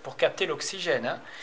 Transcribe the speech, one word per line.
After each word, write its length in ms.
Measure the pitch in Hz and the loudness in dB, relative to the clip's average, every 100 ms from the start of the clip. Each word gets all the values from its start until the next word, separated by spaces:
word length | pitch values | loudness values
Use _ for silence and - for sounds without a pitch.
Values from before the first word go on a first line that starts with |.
pour 140 | 147 - | -10 2
capter 300 | 156 - 185 | 2 4 0
l'oxygène, 600 | 143 - 190 175 135 120 | 0 -2 -2 2 2 2
hein. 120 | 165 - - | -4 -6 2